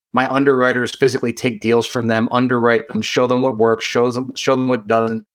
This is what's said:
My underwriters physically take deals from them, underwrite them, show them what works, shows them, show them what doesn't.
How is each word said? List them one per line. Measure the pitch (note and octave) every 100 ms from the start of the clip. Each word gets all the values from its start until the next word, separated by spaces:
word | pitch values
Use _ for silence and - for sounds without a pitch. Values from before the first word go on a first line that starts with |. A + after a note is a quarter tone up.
| _
My | A#2+ C3
underwriters | C3+ C#3+ C3 B2+ B2 A#2+ -
physically | C3+ B2 A#2+
take | A#2 C3 G#2+
deals | A2 A#2 A2
from | B2+ A#2
them, | A2+ A#2
underwrite | B2 B2+ B2 A#2 A2+ -
them, | A2
show | A2 - B2
them | B2+
what | C3 A2
works, | A2+ A2+
shows | - B2 B2 A#2+
them, | C3+
show | - - C3
them | C3
what | B2 G#2
doesn't. | A2+ A2+ A2+ -